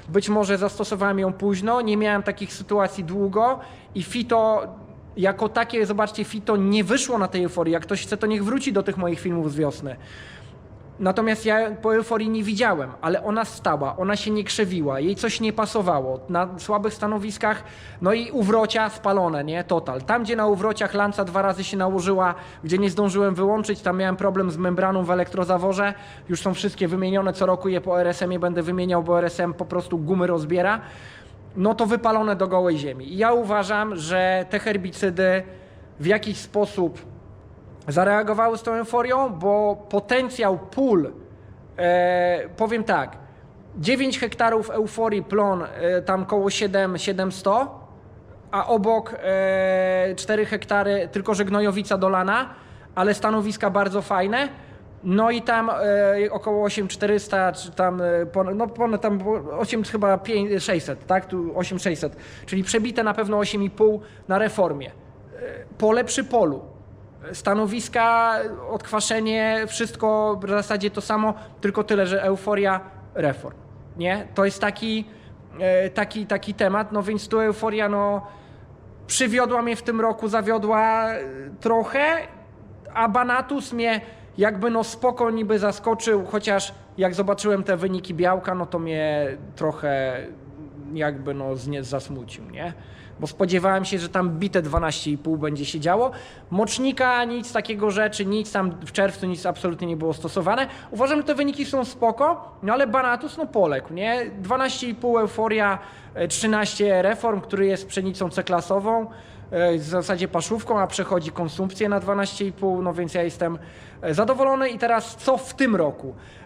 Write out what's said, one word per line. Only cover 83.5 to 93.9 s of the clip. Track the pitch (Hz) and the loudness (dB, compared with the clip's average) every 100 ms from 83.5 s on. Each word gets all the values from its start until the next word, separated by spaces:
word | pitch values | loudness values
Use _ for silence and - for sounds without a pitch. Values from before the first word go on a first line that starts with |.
| 285 - | -4 -4
mnie | 240 233 220 - - - - | -2 0 0 -4 -16 -12 0
jakby, | 208 196 240 | 2 2 0
no, | 226 | 0
spoko | 220 - 254 247 233 | -2 0 0 2 0
niby | 226 208 214 | 0 0 2
zaskoczył, | 202 196 233 220 226 208 185 | 2 0 0 0 2 2 2
chociaż | 214 208 196 - - - - | -2 2 0 0 -8 -12 0
jak | 185 | 0
zobaczyłem | 175 196 202 208 196 | 2 0 2 2 2
te | 196 180 | 2 0
wyniki | 190 185 190 | 0 -2 -4
Białka, | 165 180 185 190 | 0 2 2 0
no | 185 175 | -4 -4
to | 170 | -4
mnie | 165 156 156 151 139 143 - - | -2 0 0 0 -2 -4 -12 -4
trochę | 156 151 147 139 131 131 120 - - - 147 143 143 | -2 -2 -2 0 0 -4 -8 -16 -18 -18 -16 -16 -10
jakby, | 160 151 139 139 | -4 -4 -2 -6
no, | 139 135 131 | -6 -4 -6
znie-, | 131 143 | -6 -6
zasmucił, | 127 135 - 135 117 - - | -4 -6 -6 -10 -12 -16 -14
nie? | 120 170 - - - - - | -10 -10 -12 -16 -20 -18 -10
Bo | 156 | -8
spodziewałem | - 185 180 190 190 | -2 0 2 2 2
się, | 185 | 0